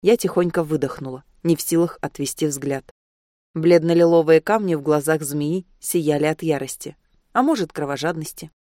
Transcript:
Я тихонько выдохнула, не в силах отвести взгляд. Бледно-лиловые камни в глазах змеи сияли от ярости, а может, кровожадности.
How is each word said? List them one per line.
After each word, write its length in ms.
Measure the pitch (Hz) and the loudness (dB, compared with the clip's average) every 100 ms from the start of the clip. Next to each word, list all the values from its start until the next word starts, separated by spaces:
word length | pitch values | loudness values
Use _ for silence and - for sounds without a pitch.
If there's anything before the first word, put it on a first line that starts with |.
Я 160 | 185 233 | 2 2
тихонько 440 | 190 - 180 165 | 2 0 0 -2
выдохнула, 600 | 156 156 135 - 135 131 _ _ | -2 -2 -4 -6 -12 -14 _ _
не 140 | 170 165 | -2 0
в 60 | |
силах 360 | - 165 170 - | 0 0 0 -2
отвести 440 | - - 139 - 156 | -12 -8 -8 -4 -4
взгляд. 460 | 139 135 135 - _ _ _ _ _ _ | -4 -6 -6 -8 _ _ _ _ _ _
Бледно-лиловые 880 | - 165 170 160 170 170 170 160 160 | -2 4 4 4 4 6 4 6 4
камни 320 | 160 220 196 | 4 -2 0
в 80 | 160 | -2
глазах 400 | 143 151 143 160 | 0 0 2 -2
змеи 440 | 147 147 147 180 180 _ | -2 -4 -2 -4 -6 _
сияли 460 | - 175 151 147 151 | -4 -2 0 0 0
от 160 | 156 | -2
ярости, 520 | 165 147 135 - - - _ _ _ | -2 -2 -4 -12 -14 -18 _ _ _
а 100 | - | 0
может, 300 | 269 294 165 | 2 0 -2
кровожадности. 760 | - 147 139 151 165 156 - 160 _ | -4 -6 -4 -4 -4 -8 -12 -18 _